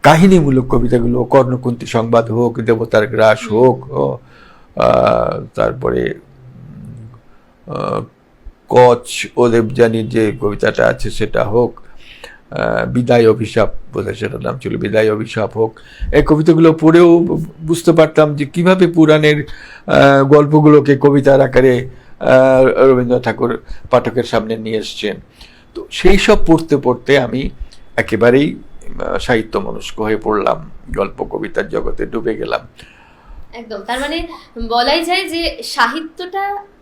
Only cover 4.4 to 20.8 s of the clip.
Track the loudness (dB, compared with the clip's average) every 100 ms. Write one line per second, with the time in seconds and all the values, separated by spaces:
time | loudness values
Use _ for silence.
4.4 | -20 _ _ -2 2 2 2 0 -2 -6
5.4 | -10 -4 -4 -2 -4 -4 -4 -8 _ _
6.4 | -20 -20 -20 -20 -20 -20 -20 -20 _ _
7.4 | _ _ -14 -10 -6 -6 -10 _ _ _
8.4 | -20 _ _ 4 6 4 -2 -10 -8 0
9.4 | 2 2 -2 0 0 0 -4 -2 -2 -2
10.4 | -6 -2 -4 0 0 0 -6 -4 -4 -4
11.4 | -2 0 -2 -4 -20 -20 -20 -20 -20 -20
12.4 | _ -6 -4 -4 -4 -4 0 4 4 2
13.4 | -2 -2 0 -2 -8 -8 -8 -8 -8 -8
14.4 | -8 -8 -8 -6 -2 0 0 -2 -6 -6
15.4 | -6 -4 -6 -6 -20 -12 0 0 2 2
16.4 | 2 4 4 4 4 6 6 4 2 -4
17.4 | -8 -12 -6 -2 0 2 2 2 0 0
18.4 | -6 -2 0 2 2 4 4 4 4 0
19.4 | -4 -14 -18 -18 -2 4 6 4 6 4
20.4 | 4 4 6 6